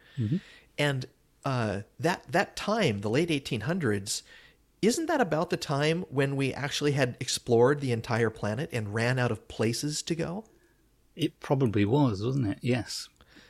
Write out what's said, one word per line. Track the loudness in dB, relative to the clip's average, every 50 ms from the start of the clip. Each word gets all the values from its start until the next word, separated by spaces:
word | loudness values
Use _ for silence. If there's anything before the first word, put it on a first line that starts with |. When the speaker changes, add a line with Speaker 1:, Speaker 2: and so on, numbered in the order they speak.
| _ -12 -6 -4
Speaker 1:
Mm-hmm. | -2 -2 -2 -4 -4 -8 -20 -20 -20 _ _ -2
Speaker 2:
And, | -2 0 0 -2 -6 -8 _ _ _ _ _ _ -6
uh, | -4 -2 0 0 -2 -2 -4 -6 _ _ -2
that, | -2 -2 -2 -2 -4 -2
that | 0 0 0 -2 -4
time, | -6 -2 -2 0 2 2 2 2 0
the | 0 0
late | 0 2 2 2
eighteen | 0 -2 -2 -4 -4 -4
hundreds, | -2 -2 -2 0 0 0 0 0 -2 -4 -8 -8 -10 -14 -20 -20 -20 -20 _ _ _ _ _ _ 2
isn't | 2 2 2 0
that | 0 2 2
about | 2 2 0 0 0 0
the | -2
time | -4 -2 -2 0 0 2 2 0 0 -2 -4
when | -2 0 0 0 0
we | 0 -2 -2 -2
actually | -4 -4 -4 -2 0 0 2
had | 2 2 2 0 0 -4
explored | -4 -4 -4 -2 2 4 6 6 6 6 4 2
the | 0 -2
entire | -2 -2 -2 0 0 2 2 0
planet | 0 -2 -2 -2 -2 -2 -4 -4
and | -4 -4 -4 -2 -2
ran | 0 0 0 2 2
out | 0 0
of | -2 -4 -8 -8
places | -4 0 0 0 0 0 -2 -4 -4 -4
to | -4 -4 -4
go? | -2 -4 -4 -6 -8 -10 -14 _ _ _ _ _ _ _ _ _ _ _ _ -8
Speaker 1:
It | -4 -4 -4 -4 -4
probably | -4 0 0 2 2 2 4 4 4
was, | 4 4 4 4 2 2 0
wasn't | -2 -2 -2 0 0
it? | -2 -2 -2
Yes. | -2 -2 0 0 -2 -6 -8 -10 -12 -14 _ -20 -20 _ -20 -20 -14